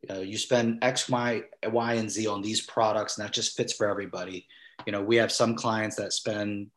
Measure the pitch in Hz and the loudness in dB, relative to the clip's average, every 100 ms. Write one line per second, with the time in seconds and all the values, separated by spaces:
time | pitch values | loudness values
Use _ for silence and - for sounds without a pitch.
0 | - 98 95 107 - 123 113 113 127 127 | -8 -6 -6 -4 2 2 4 2 0 0
1 | - 127 120 113 - - 107 117 117 117 | 0 0 0 -2 -4 -6 0 0 2 0
2 | 110 98 110 101 101 107 - - 110 107 | 0 -2 -2 -2 -2 -2 -2 2 4 4
3 | 104 - 104 - 110 - 117 - 107 101 | -2 -4 -4 -2 -2 -2 -2 0 0 0
4 | 98 - 92 92 - - - _ - 101 | -4 -6 -8 -8 -12 -20 -20 _ -4 -2
5 | 101 117 110 - 117 113 120 110 107 104 | 4 6 6 4 2 2 0 0 -2 -4
6 | 101 - - 107 104 104 101 | -4 -4 -2 -2 -2 -4 -8